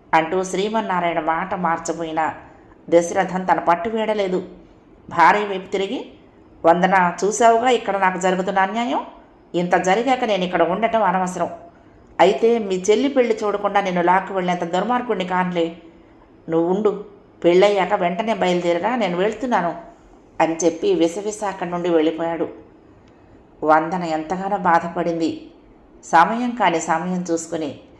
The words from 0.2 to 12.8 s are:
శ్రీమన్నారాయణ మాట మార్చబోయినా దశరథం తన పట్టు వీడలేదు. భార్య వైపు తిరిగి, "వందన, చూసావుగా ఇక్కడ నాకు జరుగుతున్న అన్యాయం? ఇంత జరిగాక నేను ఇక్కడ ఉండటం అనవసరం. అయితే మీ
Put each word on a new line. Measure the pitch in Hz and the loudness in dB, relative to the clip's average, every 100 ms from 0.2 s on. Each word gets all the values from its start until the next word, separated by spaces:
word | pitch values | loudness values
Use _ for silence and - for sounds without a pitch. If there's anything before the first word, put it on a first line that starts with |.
| 160 190 | 0 -2
శ్రీమన్నారాయణ | 185 185 208 220 202 180 170 165 | -2 -2 -2 -2 -2 -2 -2 -2
మాట | 156 160 185 | -2 -2 -4
మార్చబోయినా | 196 175 165 - 160 165 160 156 - - - - - - | -4 -2 -2 -4 -6 -6 -4 -4 -6 -14 -20 -20 -20 2
దశరథం | 170 175 196 185 180 | 4 4 0 -2 -2
తన | 185 160 | 0 0
పట్టు | 170 170 233 | 2 0 0
వీడలేదు. | 220 214 214 196 185 - - - - _ - - | -2 -2 0 0 -2 -4 -14 -20 -20 _ -20 -4
భార్య | 160 165 208 | 4 6 6
వైపు | 208 190 185 | 0 -6 -4
తిరిగి, | - 190 269 466 - - - - - | -4 -4 -6 -10 -20 -20 -20 -20 0
"వందన, | 208 190 185 190 175 175 | 2 4 4 4 2 0
చూసావుగా | 190 214 233 226 247 | -2 4 4 6 4
ఇక్కడ | 233 - 196 | 0 0 0
నాకు | 185 175 | 0 0
జరుగుతున్న | 185 185 185 196 | 0 0 0 0
అన్యాయం? | 190 220 240 320 - - - - _ | 0 -2 -4 -4 -6 -14 -20 -20 _
ఇంత | 170 175 180 | -4 0 0
జరిగాక | 175 196 247 254 | 2 0 0 0
నేను | 240 196 | 0 -2
ఇక్కడ | 180 180 | 0 0
ఉండటం | 165 190 220 220 | 0 0 0 2
అనవసరం. | 196 185 180 180 170 - - - - - - - | 0 0 -2 -4 -6 -8 -18 -20 -20 -20 -6 2
అయితే | 180 214 226 233 | 4 4 2 0
మీ | 202 185 | -2 -2